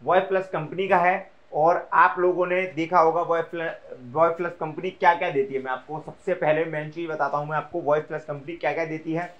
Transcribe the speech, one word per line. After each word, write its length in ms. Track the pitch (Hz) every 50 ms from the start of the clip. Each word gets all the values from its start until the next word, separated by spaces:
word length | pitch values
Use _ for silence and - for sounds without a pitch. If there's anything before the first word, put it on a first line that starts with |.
वॉय 180 | 117 143 175 190
Plus 280 | 190 190 190 190 190 -
company 380 | - 160 151 - - 170 196
का 100 | 190 196 175
है। 340 | 175 180 190 190 190 - - - - - -
और 240 | 151 151 170 175 - - - -
आप 200 | 160 165 - - 180
लोगों 260 | 180 180 175 170 180
ने 140 | 175 180 185 185
देखा 320 | 180 139 156 165 160 180 175
होगा 220 | 160 165 156 175
वॉय 200 | 170 156 170 165 165
प्ल-, 260 | - 175 170 165 165 - - - - 123 127 127 123
वॉय 180 | 123 156 165 170
Flash 220 | 170 175 175 175 170
Company 360 | - 165 156 156 170 170 185
क्या 220 | 180 - 196 175 170
क्या 160 | 175 185 175
देती 220 | 147 139 135 135 135
है। 80 | 131
मैं 100 | 127 131
आपको 280 | 127 127 - - 151 156
सबसे 320 | - - - - - 196 175
पहले 300 | - 165 151 156 156 165
main 240 | 165 156 151 151 151
चीज़ 200 | 151 170 170 160
बताता 280 | 156 151 143 139 139
हूँ 100 | 147 147
मैं 80 | 147 156
आपको 240 | 151 143 - - 175
वॉय 180 | 165 139 147 156
Flash 220 | 151 - 160 151 -
Company 320 | - 147 139 139 156 170
क्या 160 | 170 - 151 139
क्या 120 | 160 165
देती 280 | 151 156 156 156 156 160
है। 160 | 165 175 175 -